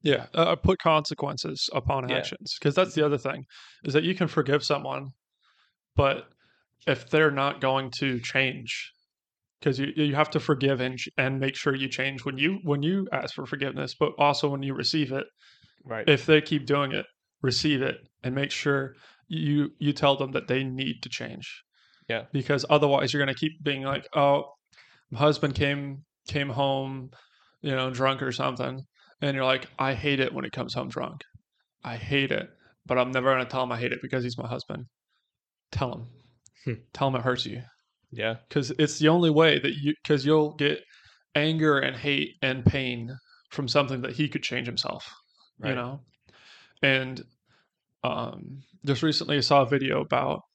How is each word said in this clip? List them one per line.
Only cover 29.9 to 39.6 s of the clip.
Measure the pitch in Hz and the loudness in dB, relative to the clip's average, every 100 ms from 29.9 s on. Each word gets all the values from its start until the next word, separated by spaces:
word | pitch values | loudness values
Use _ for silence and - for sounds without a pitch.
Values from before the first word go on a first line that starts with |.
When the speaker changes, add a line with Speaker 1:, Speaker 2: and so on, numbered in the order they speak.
Speaker 1:
hate | 131 147 135 | 0 0 0
it | 131 | 0
when | 139 | -2
he | 120 | -8
comes | - 123 | -6 -6
home | 131 131 | -6 -6
drunk. | 120 127 143 - - _ _ _ _ | -6 -8 -10 -20 -20 _ _ _ _
I | - 117 | -12 -10
hate | 101 139 139 | -2 0 0
it, | - - _ _ _ - | -2 -4 _ _ _ -2
but | 127 | 0
I'm | 127 | 2
never | 131 131 | 2 2
gonna | 131 | 2
tell | 123 131 | 0 -2
him | 127 | -2
I | 117 | -2
hate | 123 | -4
it | 123 | -6
because | 131 131 | -4 -4
he's | 123 123 | -4 -8
my | 120 | -10
husband." | 131 - - 123 _ _ _ _ _ _ _ _ | -10 -10 -12 -14 _ _ _ _ _ _ _ _
Tell | - 127 | -6 -4
him. | 117 117 - _ _ _ _ | -6 -14 -20 _ _ _ _
Speaker 2:
Hmm. | - 117 _ | -8 -8 _
Speaker 1:
Tell | - 139 | -2 -2
him | 131 | 0
it | |
hurts | 120 123 - | -2 -2 -4
you. | 120 120 _ _ _ _ | -10 -14 _ _ _ _
Speaker 2:
Yeah. | 120 110 113 _ | -6 -4 -4 _
Speaker 1:
'Cause | 147 131 | -2 -2
it's | 147 147 - | 2 0 4
the | 151 | 6
only | 175 165 | 6 6
way | 151 160 143 | 6 6 6